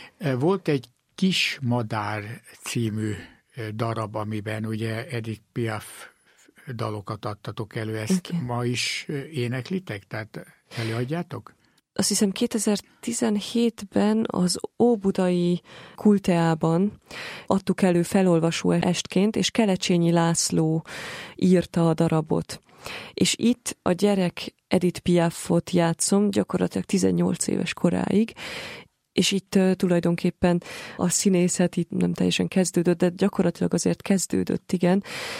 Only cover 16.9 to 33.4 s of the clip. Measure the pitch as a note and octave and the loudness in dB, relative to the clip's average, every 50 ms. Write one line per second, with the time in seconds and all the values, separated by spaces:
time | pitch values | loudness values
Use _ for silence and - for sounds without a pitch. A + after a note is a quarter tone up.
16.9 | - - _ _ - - - - - - - - - G3 - - F#3 - - F#3 | -2 -6 _ _ -16 -14 -14 -14 -14 -14 -2 0 0 0 2 0 0 2 2 4
17.9 | F3 F3 E3+ - - G3+ F#3+ F#3 E3+ E3 D#3+ E3 D#3+ - - F3+ F3 E3+ E3+ F3+ | 4 2 2 2 2 2 4 4 4 4 2 0 -2 0 0 0 2 2 2 2
18.9 | F3 - - - - F#3 F#3+ G#3+ A3 - F#3+ - - - A3+ G3+ F#3 F3+ - - | 0 -2 -4 -2 0 2 2 2 2 0 -2 0 2 2 2 2 0 0 0 0
19.9 | F#3 F3 E3+ E3+ E3+ E3+ E3+ E3 E3+ - - - - E3+ D#3+ D#3+ D#3+ D#3+ - - | 2 4 4 4 4 4 4 2 2 0 0 0 0 0 2 2 0 -2 -4 -6
20.9 | - - - - - - - - - - - F#3 F#3 F3 E3+ - - F3+ E3+ E3 | -12 -14 -12 -12 -12 -14 -14 -16 -6 0 4 4 6 4 4 2 0 2 2 4
21.9 | D#3+ D#3+ E3+ E3 D#3+ D#3 D#3 - E3+ E3+ E3 - - - - _ - - - - | 4 4 2 2 2 0 0 0 -2 -2 -2 -4 -10 -16 -16 _ -20 -20 -16 -14
22.9 | - - - - - - F3+ F3 - - - A#3 B3 - _ - - - _ - | -14 -14 -14 -14 -2 0 0 0 2 2 2 2 2 0 _ -10 -12 -6 _ -2
23.9 | F3+ E3+ G3+ G#3 G#3 G3 F#3 F3 - - - - - _ _ _ - F#3 E3+ F3+ | 0 2 2 2 4 2 2 0 -2 -6 -10 -12 -14 _ _ _ 0 2 2 0
24.9 | - - - - F3 F3 E3 E3+ - - - - F3 E3+ - - - F3+ E3+ E3 | -2 0 0 2 4 4 4 2 0 -4 -4 0 0 0 0 0 2 2 2 2
25.9 | E3 - - - G3 G3 G#3 G#3 G3 G#3 F#3 - - F3+ F3+ F3+ - F#3+ F3+ - | 2 0 0 2 2 2 2 2 2 0 0 0 0 -2 -2 -2 -2 -4 -4 -2
26.9 | - F#3+ F3+ F#3+ F3+ E3+ F3 F3+ F#3 - - - - G1+ - - - - - F3+ | 0 2 2 2 2 2 2 0 0 -2 -2 -2 -2 -2 -2 -4 -4 -2 0 0
27.9 | E3+ - - - - G3 A3+ A3+ - - - - - - - - - - - - | 0 0 0 2 2 2 2 0 -4 -10 -14 -12 -12 -12 -12 -14 -14 -16 -20 -20
28.9 | _ _ _ _ _ - F#3 - G3 G3 - _ - G3 F#3+ F#3 F#3 F#3 - F3+ | _ _ _ _ _ 0 0 0 0 -2 -4 _ 2 2 4 4 2 2 2 2
29.9 | F3 F3 E3+ F3 E3+ E3+ - F3+ - _ - F3+ F3 F3 - - - - - - | 2 2 2 2 0 0 0 -2 0 _ 2 2 2 2 0 -6 -12 -14 -14 -14
30.9 | - - - F3+ - - - G#3 F#3+ F3 F3 F3+ - - F3+ F3 - - E3+ - | -6 -2 -2 0 0 2 2 2 4 4 4 2 2 2 0 0 0 -2 -4 -2
31.9 | - F#3 F3 F3 E3+ - F#3 F3+ F3 - F#3 E3+ - F#3+ F#3 F3 - F3+ E3+ F3 | -2 -2 0 0 0 0 0 0 2 0 -2 0 2 2 0 2 2 2 2 2
32.9 | F3 E3+ F#3+ F3+ F3 F#3 G3 G3+ - - | 2 4 2 0 2 2 0 0 2 2